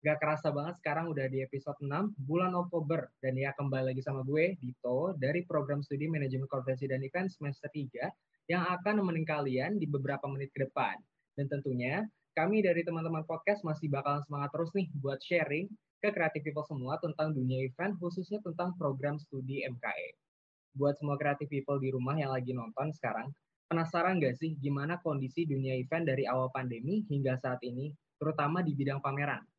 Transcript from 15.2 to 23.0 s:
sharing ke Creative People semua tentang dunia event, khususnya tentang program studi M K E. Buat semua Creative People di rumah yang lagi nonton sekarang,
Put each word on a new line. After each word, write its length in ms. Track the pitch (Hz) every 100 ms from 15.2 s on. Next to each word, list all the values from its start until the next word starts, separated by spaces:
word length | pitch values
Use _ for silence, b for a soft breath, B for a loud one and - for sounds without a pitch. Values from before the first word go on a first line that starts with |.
sharing 480 | - 175 151 151 196 - _ _
ke 80 | 208
Creative 320 | 202 160 156
People 240 | 147 147 147
semua 340 | 143 127 151
tentang 320 | 165 156 156
dunia 320 | 147 127 131 131
event, 320 | 127 190 185
khususnya 400 | 175 175 180 208
tentang 320 | 185 165 180 180
program 400 | 151 135 143 147
studi 480 | 147 135 131 135 -
M 80 | 120
K 100 | 113
E. 240 | 90 87 - _ _ _ _ _ 135
Buat 260 | 143 143
semua 160 | 147 143
Creative 320 | 147 143 143
People 320 | 143 139 143
di 80 | 131
rumah 240 | 131 123
yang 220 | 156 139 131
lagi 160 | 123
nonton 400 | 127 113 120 151
sekarang, 380 | 156